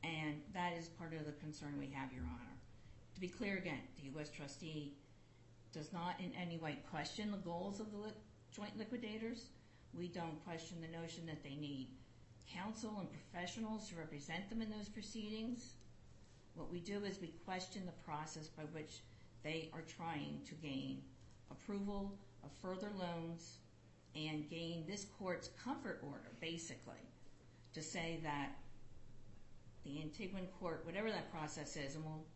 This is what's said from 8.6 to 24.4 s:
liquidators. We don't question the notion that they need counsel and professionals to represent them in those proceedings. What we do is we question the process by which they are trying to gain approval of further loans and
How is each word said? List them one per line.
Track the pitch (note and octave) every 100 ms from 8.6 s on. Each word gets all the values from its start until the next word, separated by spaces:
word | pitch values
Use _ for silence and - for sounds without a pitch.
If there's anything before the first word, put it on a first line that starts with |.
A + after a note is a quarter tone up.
| G#3 G#3+
liquidators. | G#3 A#3+ A#3 G#3+ A3+ A#3 - - - - - E3
We | F3
don't | F3 E3 D#3
question | - E3 E3 E3+
the | E3 E3
notion | E3 - E3
that | D3+
they | D3
need | C#3+ D3 C#3 A#2+ - - - - - -
counsel | F3 G3 A3 G#3+ G#3+
and | E3+
professionals | D3 - F3+ F3 A#3+ A3 A3 -
to | E3+
represent | D#3 D3 - E3+ G3
them | A3+
in | A3
those | G#3+ G3+
proceedings. | - G3 A3+ G#3+ A3 A3+ A#3 - - - - - - - - -
What | D#3 D3+
we | F3
do | E3+ G3+
is | G3+ F#3
we | E3 D#3+
question | - F#3 F#3 G#3 F3+
the | D#3+
process | - D3+ D#3 E3 D#3
by | - D#3
which | D#3+ D3+ - - - - -
they | D3+ D#3+ D#3+
are | D#3+
trying | D#3+ - E3 D3+ C#3+ D3 -
to |
gain | D#3 D3+ C3+ C3+ C3+ - - - - -
approval | - - G3+ G3 G3+ G3 G3 - -
of | - -
further | F#3 F#3 G#3 G3+
loans | F3 E3+ E3 E3+ - - - - - - -
and | D#3 D#3 D3+